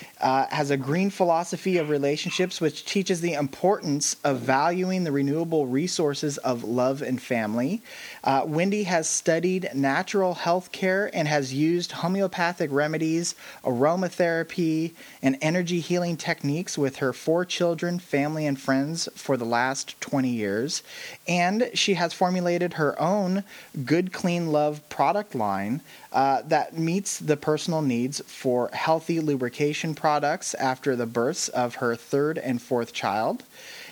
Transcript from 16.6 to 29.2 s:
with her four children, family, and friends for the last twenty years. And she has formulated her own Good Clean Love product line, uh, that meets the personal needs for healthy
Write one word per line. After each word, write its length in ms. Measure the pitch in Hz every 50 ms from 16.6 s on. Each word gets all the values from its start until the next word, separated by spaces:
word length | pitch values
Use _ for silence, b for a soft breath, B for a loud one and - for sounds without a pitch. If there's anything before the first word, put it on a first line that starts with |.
| 185 - - -
with 180 | 143 135 131
her 160 | - 143 131 123
four 320 | - - 160 160 175 180
children, 540 | 175 - - 175 170 170 156 180 175 175 180
family, 480 | - - - 143 139 151 156 156 156
and 120 | 147 139 131
friends 520 | - - 135 135 139 151 165 165 - - -
for 220 | - - - 139
the 80 | 120 120
last 560 | 117 120 120 123 131 139 - - - - -
twenty 300 | - - - 139 131 127
years. 520 | 120 113 104 98 98 107 123 151 - - B B B B B B B B - -
And 420 | 170 175 175 180 202 220 247 - -
she 180 | - - - 196
has 200 | 165 175 170 -
formulated 600 | - 190 180 185 185 175 175 175 175 175 175 -
her 240 | - 156 143 - -
own 460 | 147 170 196 208 196 175 185 196 196 B B B B B - - 131
Good 300 | 120 151 170 185 185 -
Clean 360 | - - 180 175 175 170 160
Love 300 | 147 147 151 151 151 151 - -
product 460 | - - 139 143 175 202 208 - -
line, 480 | 123 107 101 98 98 98 104 123 151 B B B B B B
uh, 300 | - 123 135 139 135 123 110
that 320 | 156 165 147 - - - 165
meets 400 | 160 165 170 196 202 - - -
the 180 | 170 151 151
personal 460 | 147 - 156 151 151 - - 165 160 156
needs 400 | 135 120 117 120 131 143 - -
for 480 | - - - - 135 123 123 120 - -
healthy 480 | - - 160 160 165 160 - 170 165